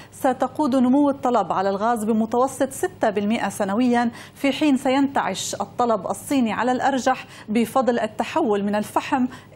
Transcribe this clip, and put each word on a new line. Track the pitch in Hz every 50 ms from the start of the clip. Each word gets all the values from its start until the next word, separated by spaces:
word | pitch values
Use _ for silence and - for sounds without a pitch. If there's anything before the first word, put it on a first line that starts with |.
| - -
ستقود | - - - 269 247 254 269 262 - - 302 269 247
نمو | 269 247 247 254 285 294 285
الطلب | 269 277 - 254 247 220 190 165
على | 175 175 190 196
الغاز | 196 190 208 233 240 220 214
بمتوسط | 208 233 214 226 220 - 240 254 269 262 - 277 269
ستة | - - - 359 - - - 226
بالمائة | 190 208 208 202 226 - - 196
سنويا، | 196 - 208 190 196 226 254 247 240 240 240 233 - - - - -
في | - - 277
حين | 269 - 311 302 269
سينتعش | 247 - 269 254 277 277 269 - 233 160 180 190 - - - -
الطلب | - 202 - - - 247 240 220 202 175
الصيني | - 196 - - - 294 269 240 220
على | 190 180 220 254
الأرجح | 254 254 - 269 277 262 226 269 254 - - - - - - -
بفضل | 208 240 226 220 - 269 254 240 240 233
التحول | 214 220 - - 233 - - 320 311 226 208 202
من | 196 208 202
الفحم | 214 208 - - - - - 294 262 247 247 - - - - -